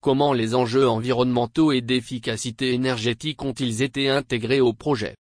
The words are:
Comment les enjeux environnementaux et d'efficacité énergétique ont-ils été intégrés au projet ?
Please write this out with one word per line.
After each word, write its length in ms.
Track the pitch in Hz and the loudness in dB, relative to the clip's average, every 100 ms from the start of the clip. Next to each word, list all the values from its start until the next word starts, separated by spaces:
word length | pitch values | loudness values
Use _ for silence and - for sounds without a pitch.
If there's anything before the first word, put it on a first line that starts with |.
Comment 320 | 139 135 143 | 0 2 2
les 200 | 127 113 | 2 0
enjeux 340 | 123 123 127 131 | 0 2 2 2
environnementaux 840 | 110 120 123 127 123 117 - 156 | 2 0 0 2 0 0 2 2
et 100 | 131 | 2
d'efficacité 920 | 117 127 120 127 123 113 127 113 131 | 0 -2 -2 -8 -6 -6 -6 -4 -2
énergétique 680 | 123 131 123 113 113 156 143 | 0 0 -2 -2 -4 -6 -6
ont-ils 400 | 139 120 127 110 | -8 -4 -4 -2
été 280 | 135 139 139 | -2 0 0
intégrés 520 | 139 135 123 110 139 | 0 -2 -4 0 2
au 120 | 123 | 2
projet ? 420 | 110 151 131 101 - | 2 -2 -2 -2 -8